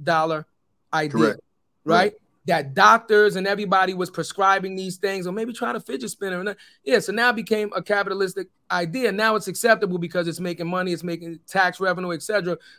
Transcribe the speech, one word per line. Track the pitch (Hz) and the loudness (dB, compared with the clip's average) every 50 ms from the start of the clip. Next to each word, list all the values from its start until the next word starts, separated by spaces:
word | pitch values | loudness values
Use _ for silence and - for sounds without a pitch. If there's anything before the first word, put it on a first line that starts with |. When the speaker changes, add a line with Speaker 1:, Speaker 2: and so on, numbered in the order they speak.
| 147 | -2
Speaker 1:
dollar | 170 170 160 156 165 160 156 156 _ _ _ _ _ _ _ _ _ | 0 0 2 2 0 -2 -6 -8 _ _ _ _ _ _ _ _ _
idea, | - 156 156 147 139 - | -4 -2 -2 -2 2 2
Speaker 2:
Correct. | - 110 104 - _ _ _ _ _ _ _ _ _ | 2 2 2 -2 _ _ _ _ _ _ _ _ _
Speaker 1:
right? | 147 160 | 2 4
Speaker 2:
Right. | 175 190 208 - - _ _ _ _ _ | 4 4 2 -2 -6 _ _ _ _ _
Speaker 1:
That | 175 170 165 139 135 135 | 0 0 0 0 -2 2
doctors | 196 196 214 220 226 226 - 220 208 208 208 170 | 6 8 8 8 6 4 4 4 6 6 4 2
and | 190 190 | 0 -2
everybody | 196 202 196 208 190 190 190 185 185 190 | -2 -2 -2 0 2 2 2 2 2 0
was | 180 180 170 | -4 -6 -6
prescribing | - 170 160 - - - 196 190 196 196 190 190 190 | -4 -8 -8 -6 -2 2 4 4 4 4 0 -4 -6
these | 190 190 185 180 | -6 -6 -8 -6
things | - - 196 196 190 175 | -4 -4 -4 -4 -4 -6
or | 180 | -6
maybe | 185 220 226 247 | -6 -6 -6 -8
trying | 226 - 240 233 240 | -6 -6 -4 -4 -4
to | 220 | -6
fidget | - - 262 269 240 202 | -6 -8 -8 -8 -8 -8
spinner. | - - 202 190 185 180 | -8 -8 -6 -6 -4 -4
And | 185 208 | -6 -6
that, | 196 - - - _ _ _ | -8 -10 -16 -20 _ _ _
yeah, | - 262 214 | 2 2 2
so | - - | 2 0
now | 202 - 240 247 | -2 2 2 2
it | 233 | 2
became | 226 196 - 220 214 214 202 - | 0 -2 -2 -2 -2 -2 -2 -4
a | 190 | -6
capitalistic | 170 - 208 202 202 196 190 196 196 185 180 196 185 - _ _ _ _ | -2 0 0 0 0 -2 -2 -2 -2 -2 -4 -8 -10 -10 _ _ _ _
idea. | 185 180 175 165 160 262 254 214 | -2 -2 -2 -2 -4 -2 -2 0
Now | 190 202 220 220 214 | 0 0 0 2 0
it's | 214 - 190 | 0 -2 -4
acceptable | 180 - - 233 220 214 214 196 180 180 | -8 -2 4 4 4 4 4 -2 -2 -4
because | 170 165 - 180 170 170 | -6 -4 -2 -2 -2 -2
it's | 160 - | -4 -6
making | 185 180 170 165 170 170 | -6 -6 -6 -6 -6 -4
money, | 180 180 185 185 | -2 -2 -2 -2
it's | 170 160 170 | -4 -6 -4
making | 180 170 165 170 165 165 156 _ | -8 -8 -8 -8 -14 -14 -14 _
tax | - - 190 190 180 175 - | -4 0 2 2 2 0 -2
revenue, | 190 190 180 180 185 180 | -2 -2 -2 -2 -4 -6
et | 170 156 | -6 -6
cetera. | - - 214 202 180 180 170 - _ - - | -6 -2 -2 -2 -2 -2 -6 -6 _ -20 -20